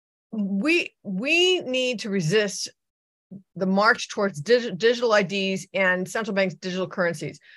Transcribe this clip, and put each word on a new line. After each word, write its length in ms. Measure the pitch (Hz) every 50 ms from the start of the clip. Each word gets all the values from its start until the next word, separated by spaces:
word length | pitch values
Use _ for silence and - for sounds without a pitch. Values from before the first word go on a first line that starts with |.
| _ _ _ _ _ -
we, 640 | 226 220 202 190 196 196 226 311 339 339 - - _ _ -
we 560 | 202 185 190 247 285 330 339 359 370 370 349
need 400 | - 254 254 254 254 247 247 202
to 100 | - 214
resist 600 | 196 196 160 156 196 220 208 196 - - - - _ _ _ _ _ _ _ _ _ _ _ - 185 - _ _ -
the 120 | 175 190
march 420 | 185 190 196 214 226 240 - - -
towards 320 | - 226 202 196 143 147
digi-, 340 | 143 214 240 247 233 233 190
digital 380 | 156 220 233 247 240 247 233 208
I 80 | 208
Ds 460 | 196 156 196 196 190 190 190 185 185 _ -
and 340 | 190 190 180 180 180 185 185
central 240 | - 226 214 220 196
banks' 220 | 196 196 185 -
digital 320 | - - 185 180 190 185
currencies. 520 | - - 202 175 170 170 156 156 - - - _ - -